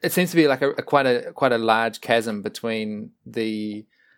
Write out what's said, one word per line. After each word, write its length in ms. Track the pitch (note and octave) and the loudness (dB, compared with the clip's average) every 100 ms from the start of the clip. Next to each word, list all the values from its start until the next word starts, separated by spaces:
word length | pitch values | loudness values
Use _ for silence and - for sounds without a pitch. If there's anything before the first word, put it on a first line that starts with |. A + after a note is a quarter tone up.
it 80 | E3+ | -2
seems 180 | - F3 | 0 2
to 60 | E3+ | 4
be 120 | D3 | 4
like 140 | C3 | 4
a, 80 | C#3 | 0
a 140 | - | -2
quite 240 | - C#3+ C3+ | 0 2 4
a, 240 | A#2+ - | 0 -4
quite 180 | - C3+ | -2 2
a 60 | A#2 | 2
large 420 | A2+ A2+ A2+ - | 4 2 2 -4
chasm 440 | - A#2 A2+ G#2 | 0 0 0 -6
between 680 | G#2 - A#2 A2+ G#2+ G#2+ A2 _ B2 | -8 -8 -6 -4 -6 -8 -12 _ -10
the 600 | A#2 A2 G#2+ G#2+ G#2+ - _ _ | -6 -4 -4 -6 -10 -16 _ _